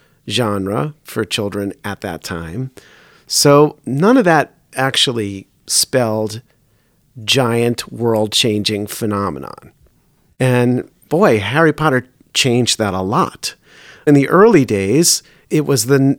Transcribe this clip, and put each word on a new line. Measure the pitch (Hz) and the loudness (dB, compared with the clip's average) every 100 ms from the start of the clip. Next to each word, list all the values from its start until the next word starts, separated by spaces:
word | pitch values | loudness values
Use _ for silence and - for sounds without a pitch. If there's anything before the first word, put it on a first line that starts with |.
| _ _ - | _ _ -8
genre | 101 113 101 95 110 147 - | -4 -2 -2 -4 -4 -6 -8
for | - - | -12 -8
children | 107 - 104 101 101 85 | -6 -4 -6 -6 -8 -8
at | 107 98 | -12 -10
that | 101 82 | -10 -10
time. | - 87 82 87 131 - - _ _ _ - | -10 -10 -10 -10 -10 -12 -20 _ _ _ -8
So | - 147 143 151 - | 0 4 6 4 0
none | - 135 190 262 | -8 0 2 4
of | |
that | 180 156 - _ _ | 4 2 0 _ _
actually | - 135 131 - 117 101 98 - _ - | -4 -4 -2 -2 -2 -6 -8 -14 _ -6
spelled | - - 135 117 110 110 110 - _ _ _ _ _ _ - | -2 0 0 0 -2 -4 -8 -16 _ _ _ _ _ _ -18
giant | 107 131 120 117 117 117 - | -6 -2 -2 0 -2 -4 -8
world-changing | 117 117 110 107 - 123 104 104 104 104 | -6 -2 0 0 -2 -2 -2 -2 -4 -6
phenomenon. | - 113 101 101 69 67 - - _ _ _ _ _ _ - | -6 -4 -4 -4 -6 -12 -18 -20 _ _ _ _ _ _ -2
And | 131 123 123 127 - _ - | 0 2 2 0 -4 _ -4
boy, | 151 196 113 | 0 2 2
Harry | 98 135 160 | 0 2 2
Potter | 156 151 127 - _ _ | 2 0 0 -4 _ _
changed | - 135 120 117 - | -4 0 2 0 -2
that | 104 | -2
a | 92 | -2
lot. | 95 131 185 - - - _ - - - - | -2 -2 -2 -6 -12 -14 _ -20 -20 -6 2
In | |
the | 147 135 | 4 4
early | 165 220 190 | 6 6 6
days, | 120 104 95 131 170 - - _ - | 4 0 2 2 2 0 -6 _ -4
it | 151 143 | -2 0
was | 139 120 | 0 2
the | 139 | 2
n-, | 135 | 2